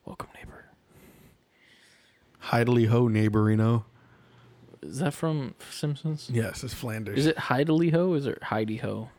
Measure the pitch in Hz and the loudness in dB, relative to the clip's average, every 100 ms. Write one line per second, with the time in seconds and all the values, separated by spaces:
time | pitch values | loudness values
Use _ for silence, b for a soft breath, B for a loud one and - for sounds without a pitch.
0 | - - - - - - - _ _ B | -18 -16 -16 -16 -20 -20 -20 _ _ B
1 | B B B B _ b b b b b | B B B B _ b b b b b
2 | b b b b - 120 117 123 113 117 | b b b b -2 2 4 4 6 4
3 | 123 107 107 107 107 107 110 117 107 b | 4 4 4 4 4 4 4 2 -2 b
4 | b b b b b b b - 73 127 | b b b b b b b -18 -12 -4
5 | 147 - 165 156 131 - - - 151 143 | -4 -2 -4 -2 -6 -10 -16 -8 -6 -4
6 | 160 151 - 120 113 - 131 - 127 110 | -6 -6 -4 -2 -2 -6 -10 -8 -8 -6
7 | 104 101 151 156 - 127 151 156 170 160 | -4 0 0 0 0 0 2 2 2 2
8 | 185 165 139 - - 107 110 110 104 104 | 2 0 -2 -6 -4 -2 -2 -4 -6 -6
9 | 113 | -10